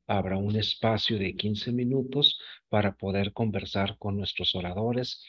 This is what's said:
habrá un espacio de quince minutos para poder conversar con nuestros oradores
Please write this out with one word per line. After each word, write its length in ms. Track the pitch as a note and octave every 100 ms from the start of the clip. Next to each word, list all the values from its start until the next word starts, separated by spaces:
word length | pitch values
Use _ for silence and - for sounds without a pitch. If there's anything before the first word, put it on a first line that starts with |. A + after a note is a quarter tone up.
| -
habrá 320 | G#2 F#2 F#2+
un 180 | G2+ G#2+
espacio 600 | G2+ - A2+ G#2+ - G#2+
de 180 | F#2+ F#2+
quince 360 | G#2 G#2 A#2+
minutos 680 | A#2+ B2 C3+ B2+ C3+ C#3+ - - - _
para 240 | G#2+ G2+ -
poder 360 | G2 G2 G2+
conversar 640 | - A2+ G2 - G2+ G2 G2+
con 180 | G#2 G2+
nuestros 360 | F#2+ - -
oradores 720 | F#2+ F2+ F#2 A2+ B2 A#2+ -